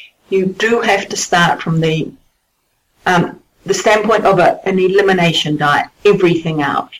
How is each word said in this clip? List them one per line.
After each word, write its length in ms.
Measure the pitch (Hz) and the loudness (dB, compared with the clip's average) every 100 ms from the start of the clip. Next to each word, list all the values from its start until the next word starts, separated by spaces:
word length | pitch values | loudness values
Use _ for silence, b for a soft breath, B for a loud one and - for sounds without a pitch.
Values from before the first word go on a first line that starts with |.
| B _ _ | B _ _
You 160 | 190 185 | -2 -2
do 340 | - 226 233 | -2 -2 0
have 260 | 220 196 - | 0 -2 -4
to 80 | 202 | -10
start 460 | - 180 170 - | -2 2 2 0
from 180 | - 160 | -2 -2
the, 320 | 160 160 - - _ _ _ _ _ _ _ _ - | 0 -2 -4 -10 _ _ _ _ _ _ _ _ -2
um, 340 | 180 - - _ _ - | 0 0 -6 _ _ -6
the 80 | |
standpoint 520 | 196 226 214 208 214 202 | -2 0 0 2 0 2
of 140 | 180 | 2
a, 200 | 165 - 190 | 2 0 -2
an 100 | 190 | 0
elimination 800 | 185 196 196 185 170 156 156 151 | 2 2 2 2 0 -2 -2 -2
diet, 320 | 147 135 - _ | 0 0 -4 _
everything 580 | 208 196 180 165 165 156 | 2 2 2 0 -2 -4
out, 300 | 143 - - | -2 -4 -8